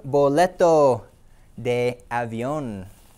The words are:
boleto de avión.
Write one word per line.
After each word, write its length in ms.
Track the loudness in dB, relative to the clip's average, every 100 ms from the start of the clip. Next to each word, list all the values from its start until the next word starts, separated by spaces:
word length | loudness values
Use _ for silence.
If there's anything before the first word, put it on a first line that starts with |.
boleto 1000 | -2 2 2 2 0 2 2 4 4 2 -6 _ _ _ _ -10
de 480 | -4 -2 -2 -6 -8
avión. 760 | -8 -6 -8 -8 -8 -8 -12 -16 -20 _